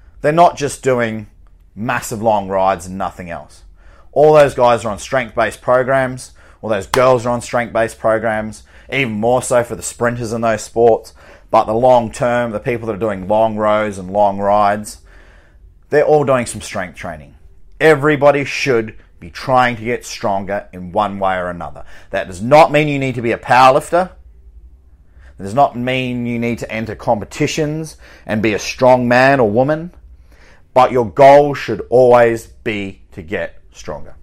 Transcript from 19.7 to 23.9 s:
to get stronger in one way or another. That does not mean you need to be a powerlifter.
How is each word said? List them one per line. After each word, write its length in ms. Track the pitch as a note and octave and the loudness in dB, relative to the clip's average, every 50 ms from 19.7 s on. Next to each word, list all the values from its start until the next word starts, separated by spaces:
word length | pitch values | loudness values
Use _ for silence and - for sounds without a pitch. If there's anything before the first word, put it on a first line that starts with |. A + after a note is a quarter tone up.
| A#2+ | -2
to 80 | G#2 A2 | -4 -6
get 220 | A#2+ A#2+ - - | -6 -6 -6 -8
stronger 640 | - - - - G#2+ G2 G2 G2 F#2 G2+ G2+ - - - | -14 -12 -6 -4 -4 -4 -4 -4 -4 -6 -6 -8 -10 -16
in 180 | F#2 F2+ F2+ | -16 -14 -6
one 280 | E2+ G#2+ G#2 G2 G2 G2 | -2 -2 -2 -2 -4 -4
way 160 | G2 F#2+ F#2 | -2 -2 -2
or 140 | F#2 F2+ F2+ | -2 -4 -6
another. 360 | F2 E2+ D#2+ C#2+ C#2 - - - - - - - | -8 -10 -12 -12 -14 -16 -18 -18 -18 -20 -14 -8
That 180 | F#2+ G2 - | -6 -6 -6
does 140 | F2+ F#2 F2 | -6 -10 -8
not 300 | G#2+ B2 D3 D#3 D#3+ - | 0 4 6 6 6 6
mean 160 | D3 D3+ D#3 | 4 2 0
you 120 | D3+ C#3+ C#3 | 0 -2 -4
need 160 | C3+ C3 A#2 | -4 -4 -6
to 60 | B2 | -4
be 120 | A2+ A#2 G2+ | -2 -2 -4
a 40 | |
powerlifter. 760 | - - - B2 B2 C3 C3 C3 D#3 - - | -4 0 2 4 6 6 6 6 4 0 0